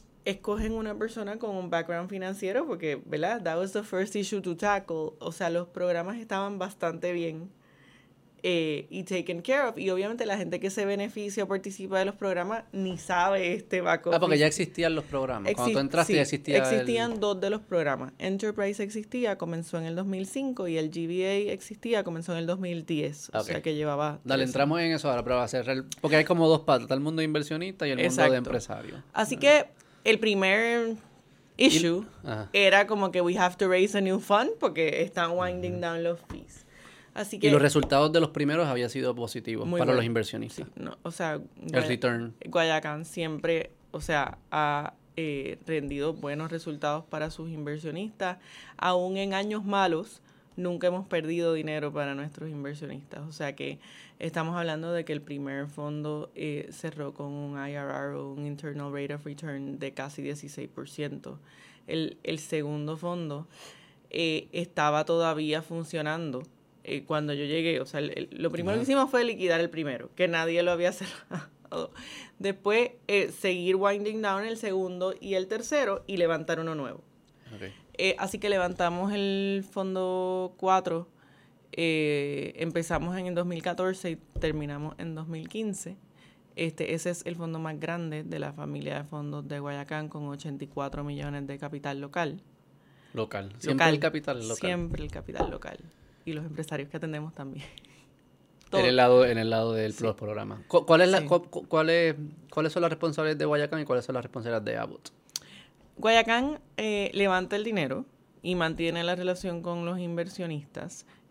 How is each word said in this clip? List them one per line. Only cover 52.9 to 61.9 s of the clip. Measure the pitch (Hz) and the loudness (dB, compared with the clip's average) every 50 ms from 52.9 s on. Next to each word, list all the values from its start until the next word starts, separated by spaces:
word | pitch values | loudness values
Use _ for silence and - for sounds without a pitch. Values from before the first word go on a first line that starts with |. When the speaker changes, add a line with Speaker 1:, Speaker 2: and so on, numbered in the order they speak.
| 135 143 143 - - - 147 | -10 -12 -14 -14 -14 -12 -12
Speaker 1:
O | 160 151 | -12 -8
sea | - 151 139 139 | -6 -6 -6 -6
que | - 139 139 143 - - - - - - - _ - | -6 -8 -8 -8 -10 -16 -20 -20 -20 -20 -20 _ -8
estamos | - 165 165 170 160 165 175 | -8 -4 -4 -2 -4 -2 -2
hablando | 175 170 165 151 156 165 170 175 | -2 -2 -2 -4 -4 -4 -4 -4
de | 170 160 | -4 -2
que | 165 | -4
el | 151 147 | -6 -8
primer | 147 - 143 139 139 139 139 139 143 | -6 -8 -10 -8 -6 -6 -6 -6 -8
fondo, | 147 147 151 147 147 151 151 147 151 151 151 151 - - | -8 -8 -8 -8 -6 -6 -4 -4 -4 -6 -6 -8 -10 -10
eh, | - 156 151 143 147 - - | -8 -6 -4 -4 -6 -8 -10
cerró | - - - 160 151 151 143 143 143 | -12 -10 -10 -10 -8 -8 -8 -8 -8
con | - 147 143 143 | -10 -10 -8 -8
un | 143 143 143 143 | -8 -8 -8 -8
I | 139 139 143 143 | -8 -8 -8 -8
R | 143 139 139 | -8 -6 -6
R | 135 139 139 143 143 | -6 -4 -6 -6 -6
o | 139 139 139 | -8 -8 -8
un | 139 147 147 | -8 -8 -6
internal | 147 143 143 160 147 139 143 143 143 143 | -6 -8 -8 -8 -8 -8 -6 -6 -6 -6
rate | 143 143 143 147 | -6 -6 -6 -6
of | 147 147 | -8 -10
return | 147 143 143 165 151 139 139 139 139 143 143 | -12 -12 -10 -8 -8 -8 -8 -8 -8 -8 -8
de | 139 135 - | -8 -8 -8
casi | 135 135 143 143 143 | -8 -10 -10 -10 -8
dieciséis | 139 143 147 147 147 143 - 139 127 135 | -8 -8 -8 -8 -12 -14 -12 -12 -12 -12
por | - - 139 | -12 -14 -14
ciento. | 143 - 151 147 143 143 143 - - 151 147 - - - - - - - _ - | -12 -8 -8 -6 -6 -8 -10 -12 -14 -14 -14 -18 -20 -20 -20 -20 -20 -20 _ -10
El, | - | -6